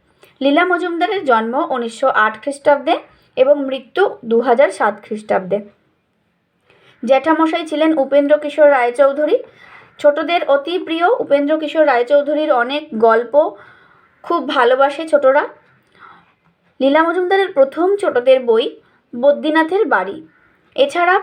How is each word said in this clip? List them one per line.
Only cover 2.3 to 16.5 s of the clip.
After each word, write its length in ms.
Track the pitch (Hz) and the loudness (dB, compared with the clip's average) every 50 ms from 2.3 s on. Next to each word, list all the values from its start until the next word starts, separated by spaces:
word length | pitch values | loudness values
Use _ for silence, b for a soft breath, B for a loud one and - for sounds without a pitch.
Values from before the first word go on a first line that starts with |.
| 214 - | -2 -6
খ্রিস্টাব্দে 540 | - 285 277 - _ 302 285 269 254 294 359 - b b b b b b b | -8 -10 -10 -2 _ 2 2 2 2 -2 -2 -2 b b b b b b b
এবং 180 | - 254 269 294 294 277 | 0 2 2 2 2 0
মৃত্যু 360 | 269 262 262 - - _ 349 392 - - - - | -6 -8 -10 -10 -8 _ -2 -2 -2 -2 -8 -6
দু 140 | 226 226 233 | -2 -2 0
হাজার 300 | 240 269 240 233 285 381 | 2 2 2 2 2 0
সাত 240 | 381 - 254 208 208 208 - | 0 -2 -2 -2 -2 -4 -12
খ্রিস্টাব্দে। 560 | - 220 208 - - 214 190 185 180 190 208 208 - _ _ _ _ _ _ _ _ _ _ _ _ _ _ _ _ _ _ b b b b b b b b - | -14 -14 -14 -6 -4 -4 -4 -2 -4 -6 -6 -6 -12 _ _ _ _ _ _ _ _ _ _ _ _ _ _ _ _ _ _ b b b b b b b b -2
জ্যাঠামশাই 640 | 233 269 269 269 320 320 311 320 320 330 339 330 | 0 0 0 2 0 0 0 0 -2 -2 -4 -6
ছিলেন 240 | 320 302 294 311 320 320 269 | -6 -4 -2 0 0 0 0
উপেন্দ্র 360 | 269 269 277 285 285 285 302 294 | -2 0 0 0 2 2 0 0
কিশোর 300 | 302 294 294 311 302 294 | 0 -6 0 2 4 4
রায়চৌধুরী। 680 | 285 254 240 240 240 247 277 277 277 285 302 302 415 523 - B B B B B B B B B B _ | 4 4 0 -2 0 2 0 0 2 0 -2 0 -2 -2 -4 B B B B B B B B B B _
ছোটদের 420 | - 294 294 302 320 285 339 349 - - | 2 2 2 2 -2 -2 -2 -2 0 0
অতি 260 | 277 277 277 320 349 370 | 0 0 0 -4 -6 -6
প্রিয় 280 | - - 330 330 339 370 494 - | -6 -6 -4 0 0 0 0 0
উপেন্দ্র 340 | - - 285 285 285 285 311 311 | 0 0 0 0 2 0 -2 -2
কিশোর 260 | 311 285 - 320 311 | -4 -4 0 0 2
রায়চৌধুরীর 640 | 294 254 233 240 240 285 285 285 285 302 294 311 302 269 | 2 2 0 0 2 2 0 2 0 -2 -2 0 0 0
অনেক 300 | 240 240 254 285 294 302 302 - 220 | 0 0 -2 -4 -8 -8 -8 -4 0
গল্প 360 | 226 226 220 226 240 233 - 294 320 403 b b b b b b b b b b b b b _ - | 2 4 4 2 0 0 0 0 0 0 b b b b b b b b b b b b b _ -8
খুব 160 | - 339 330 254 269 | -4 -4 -4 -4 -4
ভালোবাসে 540 | 294 285 240 233 254 262 277 285 294 - 330 320 | -2 0 2 2 2 2 2 0 0 -6 -4 0
ছোটরা। 340 | 302 285 262 262 269 294 392 - - - _ _ _ _ _ _ b b b b b b b b b _ _ _ | 0 2 4 4 2 2 0 -2 -10 -18 _ _ _ _ _ _ b b b b b b b b b _ _ _